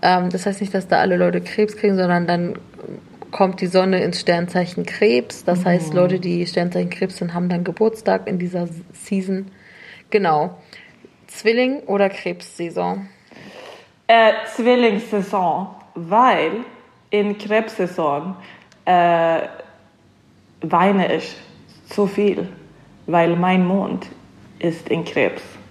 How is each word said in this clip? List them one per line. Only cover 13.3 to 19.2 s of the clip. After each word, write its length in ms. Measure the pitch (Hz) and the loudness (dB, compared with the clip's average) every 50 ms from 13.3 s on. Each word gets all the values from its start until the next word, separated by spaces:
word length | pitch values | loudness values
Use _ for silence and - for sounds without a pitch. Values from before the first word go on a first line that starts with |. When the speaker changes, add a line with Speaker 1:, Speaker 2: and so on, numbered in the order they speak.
| - - - - - - - - - - - _ _ _ _ | -20 -20 -20 -20 -20 -18 -18 -20 -20 -20 -20 _ _ _ _
Speaker 2:
Äh, 260 | _ 226 233 226 220 208 - - - - | _ 6 6 8 6 4 2 -2 -10 -6
Zwillingssaison, 1120 | - 233 240 247 247 247 226 202 196 220 - - 208 185 196 - 202 185 175 156 156 190 196 - - - - _ | -2 2 4 4 6 4 2 2 0 -4 -4 -4 -4 -4 -2 -2 0 0 0 0 -2 -4 -8 -10 -18 -20 -16 _
weil 580 | 170 170 165 190 220 247 254 214 170 147 160 170 214 247 - - - - _ _ _ _ _ | -12 -6 0 4 4 6 6 4 4 0 -2 -2 -6 -10 -12 -16 -20 -20 _ _ _ _ _
in 260 | - 208 202 208 202 | 0 0 0 0 -2
Krebssaison, 1000 | 202 - 208 214 220 220 220 - - 190 175 - - 165 151 143 143 156 180 190 185 - - - - - _ _ _ _ | -6 -4 0 0 0 0 0 -4 -4 -4 -4 -2 -2 -2 0 0 -2 -4 -8 -10 -12 -14 -20 -20 -20 -20 _ _ _ _
äh, 540 | - 180 175 175 175 170 170 | 2 4 4 6 4 4 4